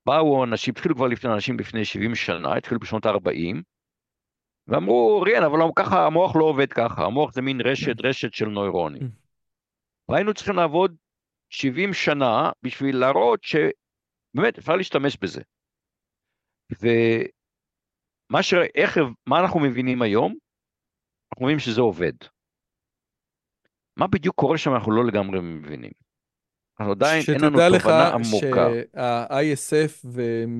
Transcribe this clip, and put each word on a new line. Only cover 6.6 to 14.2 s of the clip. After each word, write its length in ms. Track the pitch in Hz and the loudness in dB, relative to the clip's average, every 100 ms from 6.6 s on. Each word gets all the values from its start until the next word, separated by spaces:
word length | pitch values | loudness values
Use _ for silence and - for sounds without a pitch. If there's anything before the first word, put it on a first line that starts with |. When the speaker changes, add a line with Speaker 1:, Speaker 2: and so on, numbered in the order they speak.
| 135 | 0
Speaker 1:
ככה, 320 | - 117 - 85 | 0 -2 -2 -2
המוח 280 | 127 151 | 0 -2
זה 80 | 127 | -2
מין 200 | 131 131 | -4 -2
רשת, 380 | 117 135 147 117 | -2 -2 -4 -2
Speaker 2:
Mm. 80 | 127 | -4
Speaker 1:
רשת 260 | 131 113 | -4 -6
של 120 | - 107 | -6 -6
נוירונים." 560 | 104 101 87 80 - | -2 -2 -2 -4 -8
Speaker 2:
Mm. 100 | 131 107 _ _ _ _ _ _ _ _ - | -12 -14 _ _ _ _ _ _ _ _ -2
Speaker 1:
והיינו 240 | 147 208 | -2 0
צריכים 220 | 208 - 180 | -4 -4 0
לעבוד 400 | 165 156 190 165 _ _ _ _ _ | 0 2 0 -2 _ _ _ _ _
שבעים 440 | - 135 131 196 | -6 -4 -2 -4
שנה 580 | 175 - 147 127 110 160 - | -2 -2 0 2 2 0 -4
בשביל 340 | 127 - 135 131 | -10 -4 -2 0
להראות 460 | 127 139 240 214 | 2 4 2 0
שבאמת 1120 | - 156 156 - _ _ _ _ | -2 0 0 -4 _ _ _ _